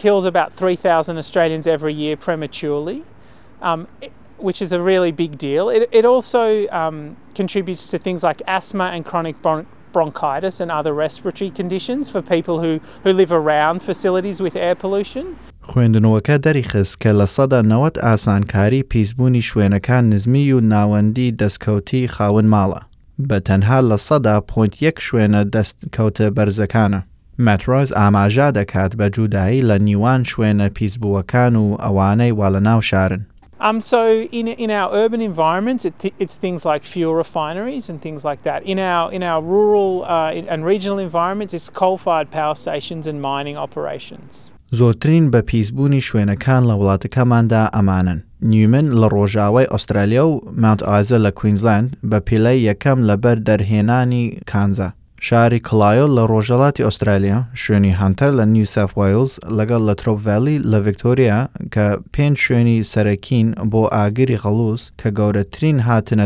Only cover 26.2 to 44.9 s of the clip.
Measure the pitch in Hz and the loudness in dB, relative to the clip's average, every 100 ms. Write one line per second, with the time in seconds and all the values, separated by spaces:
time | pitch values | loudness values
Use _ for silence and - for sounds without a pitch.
26.2 | 107 101 104 104 101 117 104 98 - - | 0 0 0 0 0 2 2 0 -6 -16
27.2 | _ - 117 98 - 131 139 - 101 101 | _ 0 2 2 2 0 0 2 2 4
28.2 | 101 117 143 110 101 - 98 110 101 101 | 2 2 2 0 -2 -2 -2 0 -2 0
29.2 | 110 101 95 131 120 101 104 101 117 131 | -2 0 0 2 2 2 2 2 2 2
30.2 | 123 - 107 104 98 - 107 117 107 98 | 0 0 0 2 0 -2 -4 -4 -2 -2
31.2 | 92 123 123 113 104 101 110 98 95 107 | 0 2 2 2 2 0 -2 0 2 2
32.2 | 120 107 98 95 107 113 - 95 92 95 | 2 2 0 2 2 2 2 0 0 -2
33.2 | 104 - - - 214 220 - 240 226 220 | -8 -18 -20 -4 -2 -2 -2 0 2 0
34.2 | 226 233 226 233 226 208 190 202 220 226 | -2 -6 -6 -6 -4 -2 -2 0 0 -2
35.2 | 220 165 160 180 220 254 175 - 196 - | -4 -2 0 0 -2 -4 -6 -6 -8 -6
36.2 | 190 - 185 175 165 151 - 180 160 160 | -10 -8 -8 -4 -2 -4 -4 -4 -2 -2
37.2 | 156 170 151 175 233 277 - 156 160 151 | -4 -6 -6 -8 -10 -10 -12 -14 -14 -10
38.2 | 151 143 156 143 196 190 185 175 165 190 | -8 -6 -6 -6 -6 -4 -2 -2 -2 -4
39.2 | 175 160 160 196 208 208 196 180 - 165 | -4 -4 0 0 2 2 0 -2 -2 -2
40.2 | 156 170 165 165 160 208 196 196 185 165 | -2 -4 -6 -4 -2 -2 -2 -6 -4 -2
41.2 | 175 202 208 170 - - 185 190 185 160 | -2 -4 -8 -10 -12 -2 -2 0 -2 -2
42.2 | 147 156 151 151 - 151 - 165 156 147 | -4 -4 -4 -6 -6 -8 -8 -10 -10 -8
43.2 | 139 139 143 147 143 151 147 143 - 151 | -6 -6 -8 -10 -10 -10 -10 -10 -14 -20
44.2 | - - - - _ 117 120 | -20 -20 -20 -20 _ 2 2